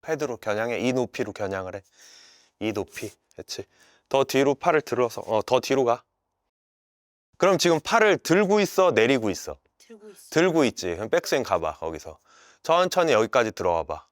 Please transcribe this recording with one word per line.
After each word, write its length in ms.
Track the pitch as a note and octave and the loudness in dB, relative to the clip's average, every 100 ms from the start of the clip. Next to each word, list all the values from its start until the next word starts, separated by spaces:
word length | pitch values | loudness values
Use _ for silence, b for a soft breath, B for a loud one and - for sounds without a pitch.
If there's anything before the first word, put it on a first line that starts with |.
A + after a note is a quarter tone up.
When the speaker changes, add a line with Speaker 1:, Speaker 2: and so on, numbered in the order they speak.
| - | -6
Speaker 1:
헤드로 280 | D#3 C#3+ A#2 | -6 -6 -8
겨냥해. 420 | - G#2 A#2 A2+ | -4 -4 -2 -2
이 140 | A#2+ | -2
높이로 400 | B2+ A#2+ - A2+ | -2 -4 -4 -8
겨냥을 420 | G2 G2+ F#2+ F#2 G2 | -6 -6 -6 -8 -12
해. 80 | _ b b b b b b _ | _ b b b b b b _
이 140 | C#3 | -6
높이. 380 | G#2+ F#2 - G#2+ - _ - | -4 -8 -10 -14 -16 _ -20
그렇지. 300 | - - G2 b b b b | -14 -14 -14 b b b b
더 140 | C3+ | -2
뒤로 320 | C3+ C3+ C3+ - | 0 2 2 2
팔을 260 | F3 D#3 | 0 0
들어서, 400 | - A#2 B2 - | 0 -2 -2 -4
어, 200 | - G#2+ | -4 -2
더 180 | - B2+ | 0 0
뒤로 260 | - C3+ B2+ | 2 0 2
가. 180 | A#2+ _ _ _ _ _ _ _ _ _ _ _ _ _ _ | 0 _ _ _ _ _ _ _ _ _ _ _ _ _ _
그럼 200 | F3+ F#3 | 2 2
지금 220 | F3+ D#3+ | 2 0
팔을 380 | - A3+ G#3+ E3+ | 2 2 4 2
들고 420 | - F3 G3+ G#3 | 2 2 4 2
있어, 320 | G3 - F#3 | 2 2 4
내리고 380 | D#3+ E3 C3+ A2 | 4 4 2 0
있어? 280 | F2+ - D2 _ _ | -4 -10 -16 _ _
Speaker 2:
들고 320 | _ - - | _ -20 -20
있어. 200 | - - | -20 -4
Speaker 1:
들고 360 | D#3 F3+ E3 C3 | 0 2 4 2
있지. 300 | - F2+ E2+ | 0 -8 -6
그럼 140 | A2 | -2
백스윙 340 | E3+ - D3 | -2 0 -4
가봐, 340 | A#2 F#2 D#2+ D#2 | 0 -2 -2 -6
거기서. 420 | E2 D#2+ - D2+ b b b b | -10 -10 -14 -20 b b b b
천천히 500 | - E3 F#3 F#3 E3 | -2 0 2 0 2
여기까지 380 | A2+ A2 C3 A2+ | 2 4 2 0
들어와 320 | - F2+ E2+ | -2 -2 -2
봐. 240 | D#2 D#2 - | -4 -10 -14